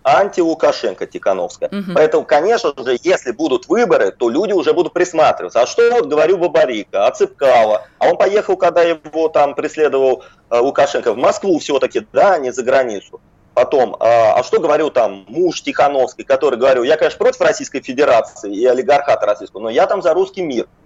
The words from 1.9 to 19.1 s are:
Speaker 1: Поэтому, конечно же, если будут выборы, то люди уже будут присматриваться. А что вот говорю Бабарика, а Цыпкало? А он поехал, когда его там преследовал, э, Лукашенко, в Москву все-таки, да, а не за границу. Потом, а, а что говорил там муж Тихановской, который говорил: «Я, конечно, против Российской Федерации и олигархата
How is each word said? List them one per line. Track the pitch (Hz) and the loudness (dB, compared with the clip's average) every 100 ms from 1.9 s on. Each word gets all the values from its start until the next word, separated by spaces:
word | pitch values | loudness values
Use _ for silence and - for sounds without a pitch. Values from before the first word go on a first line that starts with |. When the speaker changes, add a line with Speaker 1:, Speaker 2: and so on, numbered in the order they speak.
| 170 | 0
Speaker 1:
Поэтому, | 156 160 | 2 0
конечно | - 151 185 233 160 143 | 0 0 2 0 -2 -4
же, | 123 123 | -4 -2
если | 165 180 120 | 0 -2 -2
будут | 113 156 123 - | -4 -2 -2 -2
выборы, | 208 220 143 98 | 0 2 2 0
то | - 120 | -2 -2
люди | 131 220 | -2 -2
уже | 196 151 | 0 0
будут | 160 165 | 0 0
присматриваться. | 170 175 160 139 - 90 113 | -2 -2 2 2 0 -2 -2
А | 127 | 0
что | - 233 | 2 2
вот | 240 135 | 2 0
говорю | 151 160 190 | 0 2 0
Бабарика, | 170 151 131 110 95 95 113 | 0 0 0 -2 -6 -2 0
а | |
Цыпкало? | - 196 - 135 120 110 107 - - | 0 -4 0 2 4 4 0 -4 -2
А | 143 | 0
он | 175 | 2
поехал, | 190 208 202 185 | 0 0 0 0
когда | 175 170 | 0 2
его | 170 160 156 160 160 | 0 0 -6 -2 0
там | 156 143 139 | 2 0 -2
преследовал, | 147 156 147 135 135 123 - _ - | -6 -2 0 2 2 0 -6 _ -4
э, | 120 | 0
Лукашенко, | 135 - 143 120 117 | 0 2 0 0 -2
в | 104 | 0
Москву | 165 - 196 151 | 0 0 0 -2
все-таки, | - 139 127 117 107 | 0 -2 -2 -4 -4
да, | 127 202 | 2 2
а | 170 | 2
не | 127 | -2
за | 117 | -6
границу. | 120 135 127 98 - - _ _ _ 117 | 0 0 0 -4 -12 -20 _ _ _ -2
Потом, | 123 139 113 - | 2 2 0 0
а, | 113 117 110 - | 2 4 4 2
а | |
что | 127 220 | 0 0
говорил | 165 151 151 | 0 0 0
там | 127 107 98 95 | 0 -2 -4 -10
муж | 143 180 - | -2 -2 -2
Тихановской, | - 135 143 139 120 - 110 | -6 0 0 0 -2 -4 -2
который | - 147 117 | 0 0 0
говорил: | 135 127 | 2 2
«Я, | 120 156 | 2 2
конечно, | 160 - | 0 0
против | 233 262 | -2 0
Российской | - - - 135 | 0 -2 -6 -10
Федерации | - 127 147 113 - - 101 | -6 0 2 2 0 -6 -10
и | 101 123 | -2 0
олигархата | 127 110 117 - | 2 2 0 2